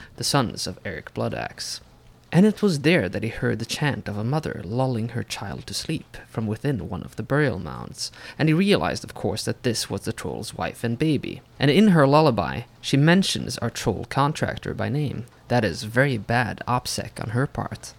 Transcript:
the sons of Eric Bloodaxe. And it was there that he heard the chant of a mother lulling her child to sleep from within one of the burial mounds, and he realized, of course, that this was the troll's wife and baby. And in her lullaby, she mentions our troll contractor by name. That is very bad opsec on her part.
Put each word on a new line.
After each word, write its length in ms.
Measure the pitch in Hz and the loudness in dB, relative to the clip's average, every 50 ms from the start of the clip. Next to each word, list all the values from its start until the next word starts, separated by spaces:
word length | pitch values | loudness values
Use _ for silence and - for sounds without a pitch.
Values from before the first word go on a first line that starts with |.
| - - - - | -14 -20 -12 -6
the 80 | - | -4
sons 420 | - - - 113 90 - - - 92 | 0 2 2 2 0 -2 -6 -8 -8
of 120 | 90 - - | -8 -8 -10
Eric 300 | 101 - - - - - | -10 -10 -10 -12 -12 -6
Bloodaxe. 680 | 113 117 117 - 58 - - - - - - - - - - - - _ - - _ _ - | -4 -4 -4 -4 -4 -6 -8 -10 -12 -10 -10 -10 -12 -14 -20 -20 -20 _ -20 -20 _ _ 2
And 140 | - 165 196 | 6 6 6
it 160 | 214 202 - | 6 6 4
was 180 | 214 202 165 143 | 2 0 2 2
there 280 | 127 156 180 160 98 90 | 4 4 4 4 2 0
that 160 | - - 113 | -2 -4 -4
he 60 | 113 | -4
heard 300 | - - - 120 113 110 | -4 -2 0 0 0 0
the 60 | 117 | -2
chant 440 | - - - 147 143 123 104 - - | -6 -4 -2 0 0 0 -2 -4 -6
of 80 | 101 104 | -6 -4
a 60 | 107 | -2
mother 380 | 120 147 160 - - - - - | -2 -2 -2 -2 -4 -6 -6 -8
lulling 440 | 87 110 127 131 131 127 110 110 117 | -4 -2 0 0 0 0 -2 -2 -4
her 140 | - 117 107 | -4 -6 -6
child 440 | - - - - 98 - - - - | -6 -8 -10 -8 -10 -10 -10 -10 -8
to 60 | 98 | -8
sleep 440 | - - - 165 - - - - - - - | -8 -6 -4 -6 -6 -6 -10 -18 -18 -16 -10
from 200 | - - 110 104 | -6 -4 -2 -2
within 420 | 110 - - 139 139 101 - 92 | -4 -2 -2 -2 -2 -2 -4 -6
one 140 | 95 87 - | -8 -8 -8
of 120 | - - | -10 -8
the 80 | - 113 | -8 -4
burial 360 | - 135 147 151 131 90 92 | 0 2 2 2 2 0 -2
mounds, 520 | 85 76 62 60 - - - - - - - - - - - - | -6 -8 -8 -10 -10 -12 -10 -10 -10 -10 -10 -14 -18 -14 -4 0
and 120 | 143 160 | 2 4
he 40 | 151 | 4
realized, 520 | 165 196 202 190 113 78 87 67 - - | 4 4 4 4 4 4 0 -2 -2 -6
of 80 | - - | -10 -12
course, 320 | - - 104 90 - - | -4 -4 -2 -2 -2 -4
that 180 | 107 113 - - | -4 -4 -2 -2
this 260 | 127 107 - - - | -2 -2 -2 -4 -4
was 120 | - 98 | -6 -6
the 100 | - 110 | -4 -6
troll's 420 | - - - - 64 58 107 - - | -6 -6 -6 -8 -6 -6 -8 -10 -8
wife 300 | - 82 - - - - | -6 -6 -6 -6 -4 -4
and 160 | 117 117 123 | -4 -2 0
baby. 420 | 151 160 147 117 - - - - - _ - - | 0 0 0 0 -2 -4 -10 -10 -16 _ -6 0
And 120 | - 143 | 2 4
in 180 | 135 180 220 214 | 6 8 8 8
her 160 | 175 160 143 | 8 8 8
lullaby, 580 | 135 143 156 160 147 117 104 85 67 67 76 117 - - - | 8 8 6 6 6 4 2 0 -2 -2 -6 -8 -10 -16 -10
she 160 | - - - 139 | -4 0 4 6
mentions 600 | 143 165 175 196 190 - - - - - 123 - | 6 8 6 6 4 2 0 -4 -4 -6 -6 -4
our 100 | - 117 | -4 -4
troll 360 | - - - 120 92 - - - | -4 -2 -2 -2 -2 -2 -4 -4
contractor 640 | - 135 139 143 156 - 131 135 - - - - - | 0 0 0 0 0 0 -2 -2 -4 -6 -6 -8 -4
by 160 | - 104 104 | -4 -4 -2
name. 380 | 120 147 151 147 - - 117 - - - - - | -2 -2 -2 -4 -4 -6 -10 -12 -16 -16 -4 0
That 160 | 120 120 110 | 2 2 2
is 200 | 95 78 - - | 2 -2 -4 -6
very 340 | 107 113 123 139 143 127 107 | -2 2 2 4 4 2 -2
bad 440 | 98 - 117 123 120 98 90 - - - | -2 0 0 0 0 -2 -4 -8 -4 -2
opsec 540 | 123 123 - - - - - - - - | -2 -2 -2 -4 -6 -6 -6 -8 -8 -8
on 80 | - 110 | -8 -4
her 180 | 107 120 139 - | 0 0 0 0
part. 460 | - 110 101 - 110 - - - - | -2 -6 -6 -6 -6 -10 -12 -16 -18